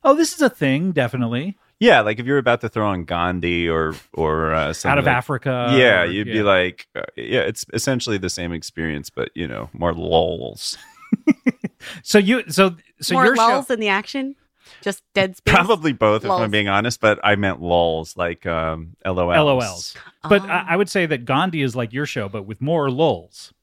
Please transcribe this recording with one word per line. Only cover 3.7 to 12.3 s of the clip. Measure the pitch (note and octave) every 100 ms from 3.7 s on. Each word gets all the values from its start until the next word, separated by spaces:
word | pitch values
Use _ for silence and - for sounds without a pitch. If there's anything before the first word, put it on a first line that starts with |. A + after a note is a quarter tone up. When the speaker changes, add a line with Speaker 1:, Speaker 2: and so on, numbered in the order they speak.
| E2 D#2+ D2+ _
Speaker 2:
or, | - D#2+ D#2 D#2+
uh, | D#2+ D2+
something | E2+ B2+
Speaker 1:
Out | C#3+
of |
Speaker 2:
like | C#3
Speaker 1:
Africa | B2+ - C3 C#3+ B2+ A#2+ C3+
Speaker 2:
Yeah, | B2 F#2+
Speaker 1:
or, | F2
Speaker 2:
you'd | F#2 A2
Speaker 1:
yeah. |
Speaker 2:
be | A2
like, | G2+ F#2+ F#2 - - -
uh, | G1+
yeah, | - A#1 A#2
it's | D#2+ A2 -
essentially | A2 - B2+ - G2+
the | F2+
same | - F2
experience, | E2 - - D#2+ D2 C#2+
but, | - - -
you | E2
know, | G#1+ A#1
more | - E2+
lulls. | E2 E2 E2 E2+ E2+ A#1+ - - -
<laughs> | - _ - - - - B3+ - - _ - -
Speaker 1:
So | - G#3
you, | F#3